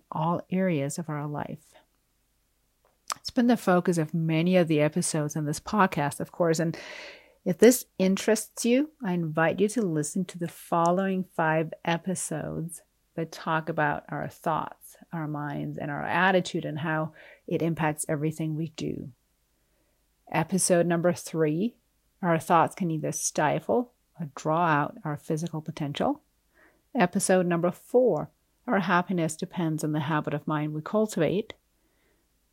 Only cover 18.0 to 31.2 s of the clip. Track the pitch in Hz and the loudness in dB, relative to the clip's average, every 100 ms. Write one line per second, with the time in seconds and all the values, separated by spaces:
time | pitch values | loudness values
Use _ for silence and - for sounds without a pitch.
18 | - 151 156 156 160 151 160 - - - | -4 -2 -2 -2 -4 -4 -6 -6 -6 -6
19 | - - _ _ _ _ _ _ _ _ | -10 -18 _ _ _ _ _ _ _ _
20 | _ _ - 160 160 185 - 175 170 170 | _ _ -6 -4 -2 0 2 4 4 2
21 | 175 - - 160 156 160 233 - _ _ | 2 0 -4 0 0 0 -2 -6 _ _
22 | _ _ 175 165 - 170 143 - 170 156 | _ _ 0 0 4 4 4 0 -4 -2
23 | 147 - - - 147 147 - 233 240 _ | -4 -4 -4 0 0 0 0 -2 -2 _
24 | _ - 151 - 156 160 170 147 147 - | _ -12 -12 -6 -2 2 2 2 0 -4
25 | 156 147 - 156 165 156 160 - 143 143 | -8 -6 -4 -4 -4 -6 -8 -6 -6 -2
26 | - 294 _ _ _ _ _ _ _ 269 | -2 -2 _ _ _ _ _ _ _ 0
27 | 180 196 - 185 175 170 170 - - 247 | 0 0 2 2 2 2 0 -4 0 2
28 | 247 151 151 _ _ _ - 196 180 175 | 4 2 -4 _ _ _ -2 0 2 2
29 | 180 180 156 - 180 190 160 156 156 151 | 2 0 -2 -4 -6 -2 -2 0 -2 -2
30 | 139 151 151 143 - 151 151 151 - 214 | 0 -2 -2 -4 -4 -2 -2 -6 -2 0
31 | 214 180 | 0 0